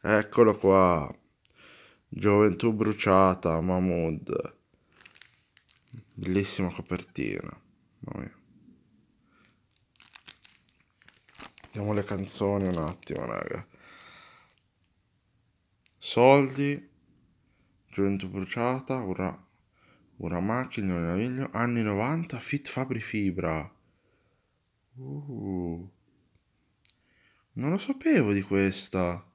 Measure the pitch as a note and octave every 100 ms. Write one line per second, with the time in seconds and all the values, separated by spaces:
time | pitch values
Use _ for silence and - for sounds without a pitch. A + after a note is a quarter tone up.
0 | - G#2+ G#2+ - A2+ G#2 G2 F#2+ F#2 E2+
1 | C#2 - _ _ _ _ - - - _
2 | _ - G2+ G#2 G#2 F2 A#2 A2 G#2+ G#2
3 | - F#2+ F#2+ F2+ F2 D#2+ F2 F2+ F#2 E2+
4 | E2 D#2+ - - - - _ _ _ -
5 | - - - _ _ _ _ _ _ -
6 | - - F#2+ F#2 G2 - F#2 E2 F2+ F2+
7 | - - A#1+ G1+ G1+ G1+ _ _ _ _
8 | - - - - _ - - _ _ _
9 | _ _ _ _ _ _ _ _ _ _
10 | - - - - - - - _ _ _
11 | - _ _ - - - - - G2+ G#2
12 | G2 G2+ F#2+ - G2+ G2+ F#2+ F2 D#2 F2+
13 | - - - G1+ - F2 - _ - -
14 | - - - - _ _ _ _ _ _
15 | _ _ _ _ _ _ _ _ _ _
16 | - - B2+ C#3 C3+ C3+ C#3+ C#3+ - _
17 | _ _ _ _ _ _ _ _ _ -
18 | G2 G2 F#2+ F#2+ F#2+ - A#2+ B2+ C3 C3
19 | G#2 F2+ F#2+ - - _ _ _ _ _
20 | _ _ F2 F2 F#2+ A#2+ B2+ - G2 F2
21 | E2+ F2+ A#2 B2+ C3+ A2 A#2+ A#2+ A2 G2+
22 | A#2 D#3+ E3 A#2+ - C#3+ - - C3 A#2
23 | - A2 G2+ F2+ F2 D#2+ D2+ _ _ _
24 | _ _ _ _ _ _ _ _ _ B2
25 | C3 C#3+ C#3+ A#2+ G#2 F#2 F2 E2+ F#2+ _
26 | _ _ _ _ _ _ _ _ _ _
27 | _ _ _ _ _ - C3 F#3 - C4+
28 | D#4+ C#4 A2+ G2+ F#2+ G2 G2 F#2+ - F#2+
29 | F2+ F2 -